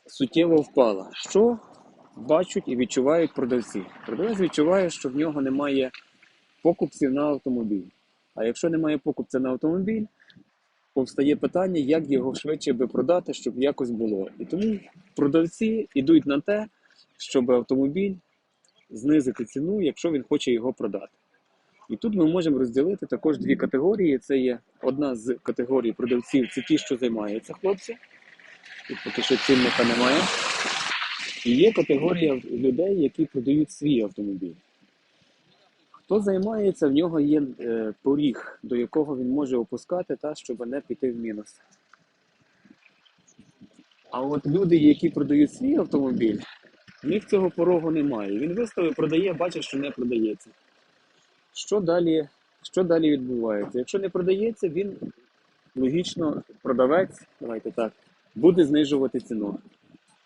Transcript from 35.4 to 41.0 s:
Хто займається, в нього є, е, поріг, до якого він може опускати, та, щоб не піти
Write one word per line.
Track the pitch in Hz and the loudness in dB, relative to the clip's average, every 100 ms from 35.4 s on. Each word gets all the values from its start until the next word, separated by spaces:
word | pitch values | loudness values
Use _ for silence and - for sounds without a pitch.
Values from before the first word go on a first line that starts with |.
| _ _ _ _ _ - - | _ _ _ _ _ -20 -2
Хто | 202 | 0
займається, | 202 190 196 220 202 180 151 | 2 0 0 0 0 2 2
в | |
нього | 139 175 165 | 2 2 0
є, | 147 151 139 123 | 2 2 0 -4
е, | 120 113 110 104 | -4 -4 -4 -2
поріг, | - 143 147 117 - - | 0 2 0 -2 -8 -16
до | 113 123 | -6 -4
якого | 120 156 147 131 | -2 -2 -2 -2
він | 127 | -2
може | 135 143 127 | -2 0 -2
опускати, | 113 123 - 180 180 131 | -2 -6 -6 -6 -4 -6
та, | 151 156 | -6 -10
щоб | - 117 120 | -10 -10 -8
не | 135 | -8
піти | - 120 | -8 -4